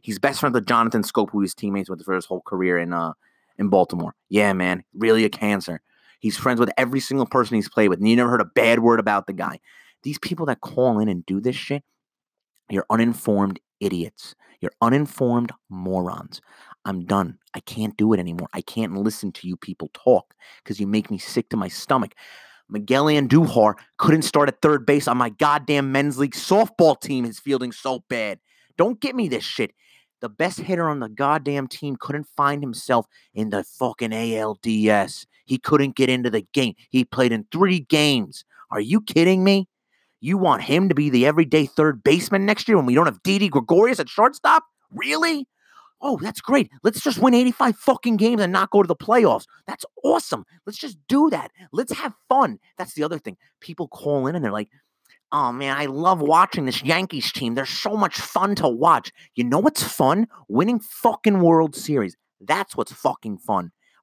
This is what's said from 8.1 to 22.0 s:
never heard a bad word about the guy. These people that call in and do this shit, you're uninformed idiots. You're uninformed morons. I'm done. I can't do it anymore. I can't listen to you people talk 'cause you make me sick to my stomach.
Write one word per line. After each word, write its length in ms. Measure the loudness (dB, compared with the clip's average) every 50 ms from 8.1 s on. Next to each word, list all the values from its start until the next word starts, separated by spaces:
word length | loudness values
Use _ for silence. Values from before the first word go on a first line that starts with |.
| 4
never 140 | 4 4 4
heard 120 | 2 0
a 40 | 0
bad 340 | 0 0 2 4 4 4 4
word 200 | 4 4 4 4
about 260 | 2 0 0 -2 -2
the 80 | -4 -8
guy. 260 | -8 -8 -8 -8 -12 _ _ _ _ _ _ _ _ -12
These 160 | -10 -10 -8
people 260 | -8 -8 -6 -4 -4
that 160 | -4 -4 -4
call 380 | -8 -6 -2 0 2 2 2 2
in 100 | 0 0
and 160 | -2 -4 -4
do 160 | -4 -4 -2
this 140 | -2 -4 -4
shit, 280 | -6 -6 -8 -8 -8 -10 _ _ _ _ _ _ _ _ _ _ _ _ _ _ _ _ -8
you're 160 | -6 -6 -4 0
uninformed 720 | 0 2 2 0 0 -2 -2 0 0 2 0 0 -2 -6 _ _ _ -6
idiots. 560 | -4 -4 -4 -4 -6 -8 -10 -16 -20 -20 -20 _ _ _ _ _
You're 140 | -10 -10 -4 -2
uninformed 720 | 0 2 2 2 0 -2 -4 -2 -2 0 0 0 -2 -4 -8 _ _ -16
morons. 720 | -12 -8 -6 -4 -2 -2 -2 -4 -6 -10 -14 -16 -20 -20 _ _ _ -20 -20 -20 -20 _ -10
I'm 200 | -8 -8 -6 -2
done. 320 | 0 0 0 0 -2 -6 -12 _ _ -20
I 60 | -18
can't 360 | -18 -14 -8 -6 -6 -6 -2
do 160 | 0 0 2 2
it 60 | 0
anymore. 280 | -2 -4 -8 -10 -10 -10 -10
I 80 | -12
can't 360 | -12 -10 -8 -6 -6 -6 -4 -4
listen 340 | -4 -4 -4 -6 -8 -10 -10
to 140 | -10 -10 -10
you 80 | -10
people 360 | -10 -12 -14 -14 -12 -14 -14 -14
talk 400 | -2 2 4 4 4 2 _ _ _ -20 -20 -20 _ _
'cause 140 | -12 -8 -6
you 80 | -4 -2
make 240 | 0 -2 -2 -2
me 80 | -6 -10
sick 300 | -10 -6 -4 -4 -4 -4
to 80 | -4 -6
my 100 | -6 -6
stomach. 480 | -8 -10 -4 -2 -2 -2